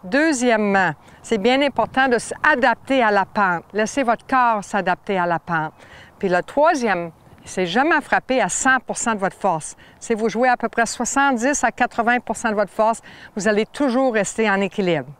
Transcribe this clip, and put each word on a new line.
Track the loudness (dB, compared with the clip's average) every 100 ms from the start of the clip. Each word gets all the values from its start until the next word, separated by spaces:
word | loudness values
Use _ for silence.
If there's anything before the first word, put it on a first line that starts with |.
Deuxièmement, | 0 0 2 2 2 2 2 2 0 -2 -14 -20
c'est | -4 0
bien | 2 2
important | 0 0 -2 0 0
de | 0
s'adapter | -4 -2 0 4 2 0 -2 2
à | 2
la | 2
pente. | 0 0 0 0 -4
Laissez | -4 -2 0
votre | 0 -2
corps | 0 0 2 0
s'adapter | -2 -4 -2 -4 -2 -2
à | 0
la | -2
pente. | -2 -4 -4 -10 -20 -20 -20 -6
Puis | 0
le | 0
troisième, | 0 2 2 2 0 -2 -4 -14 -20 -20
c'est | -12 -4 -2
jamais | 0 2 0
frapper | 0 -2 0 -2
à | 0
cent | 0 0 0 -2
pour | -6
cent | -4
de | -2
votre | -4 -2
force. | -2 -2 -6 -18 -20 -20
Si | -6
vous | -2 -2
jouez | 0 0
à | 0
peu | -2
près | -2 -2
soixante-dix | -2 -2 0 2 2 0 0
à | -2
quatre-vingts | 0 -2 0 0 0
pour | -2 -6
cent | -2
de |
votre | -2 -2
force, | 0 0 0 -8 -20 -12
vous | -2 0
allez | 2 0
toujours | -2 0 2 2
rester | 0 -2 0 0
en | 0
équilibre. | -2 -2 0 0 -4